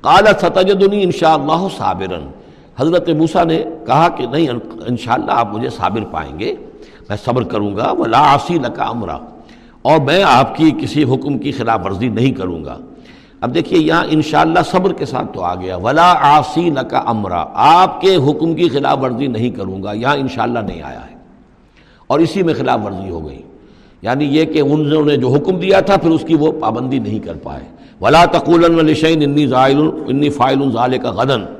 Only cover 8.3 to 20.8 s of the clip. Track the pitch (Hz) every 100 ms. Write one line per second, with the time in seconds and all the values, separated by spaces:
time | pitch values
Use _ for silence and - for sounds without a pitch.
8.3 | 139 - 170 120 110 - 117 92 71 -
9.3 | - - - - - 127 156 135 175 185
10.3 | 127 139 - 160 147 151 147 135 131 147
11.3 | 131 143 135 113 110 92 95 123 104 131
12.3 | 113 92 82 73 60 - - - - -
13.3 | - 123 143 156 180 156 165 - 156 151
14.3 | 151 160 175 160 190 185 165 151 127 -
15.3 | - 87 90 92 90 104 147 175 180 143
16.3 | 151 143 151 175 139 123 131 - 110 98
17.3 | 87 76 - 131 170 185 - 185 185 135
18.3 | 147 165 151 165 143 135 139 131 117 139
19.3 | 110 120 104 95 95 98 104 123 143 135
20.3 | 120 113 120 98 87